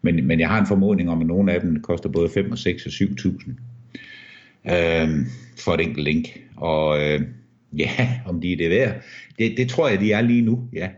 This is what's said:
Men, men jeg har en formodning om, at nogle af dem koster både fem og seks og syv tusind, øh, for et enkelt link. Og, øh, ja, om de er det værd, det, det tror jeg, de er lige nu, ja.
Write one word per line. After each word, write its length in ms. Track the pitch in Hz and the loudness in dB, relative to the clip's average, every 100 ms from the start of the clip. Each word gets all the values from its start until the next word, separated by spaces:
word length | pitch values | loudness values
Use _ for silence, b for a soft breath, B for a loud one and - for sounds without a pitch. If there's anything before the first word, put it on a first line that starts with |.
Men, 240 | - 82 67 | 2 2 2
men 140 | 80 | 2
jeg 80 | 80 | 2
har 120 | 110 | 2
en 60 | 98 | 4
formodning 440 | 98 98 98 85 | 4 4 2 2
om, 100 | 82 | 0
at 60 | 80 | 2
nogle 260 | 90 101 | 2 2
af 80 | 87 | 2
dem 220 | 87 78 | 0 -2
koster 260 | - 85 - | -2 -4 -2
både 200 | 85 85 | 0 0
fem 180 | 101 98 | 0 -2
og 60 | - | -2
seks 280 | 92 85 - | -4 -4 -8
og 60 | |
syv 240 | - 98 - | -2 -2 0
tusind, 400 | 95 - - - - - - B B B B B B B - | -4 -4 -10 -12 -16 -20 -20 B B B B B B B -2
øh, 420 | 87 85 82 80 76 64 B B - | 0 2 2 2 0 -2 B B -6
for 160 | - | -2
et 60 | 85 | 0
enkelt 240 | 80 76 | 0 -2
link. 360 | 73 80 80 - - - | 0 0 -2 -12 -20 -8
Og, 460 | 82 78 78 76 | -2 0 2 2
øh, 180 | 76 73 71 - - _ _ 76 | 2 0 -2 -10 -20 _ _ -4
ja, 300 | 73 - 123 123 92 | -4 0 0 -2 -4
om 140 | 87 | -4
de 120 | 90 | -2
er 40 | 85 | -2
det 140 | 85 | 2
værd, 240 | 98 123 - B B B - | 2 2 -2 B B B -4
det, 160 | 110 117 | -2 0
det 120 | 127 | -2
tror 200 | - 151 | 0 2
jeg, 120 | 98 | 2
de 120 | 104 | 2
er 80 | 104 | 2
lige 220 | 117 120 | 4 4
nu, 260 | 113 123 - | 2 0 -4
ja. 160 | - 92 | -8 -8